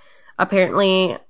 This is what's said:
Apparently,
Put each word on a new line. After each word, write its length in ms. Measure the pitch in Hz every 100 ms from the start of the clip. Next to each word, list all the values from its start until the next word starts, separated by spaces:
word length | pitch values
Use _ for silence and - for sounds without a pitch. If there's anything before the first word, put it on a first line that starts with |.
| - - - -
Apparently, 800 | 190 196 185 - 196 190 185 110 -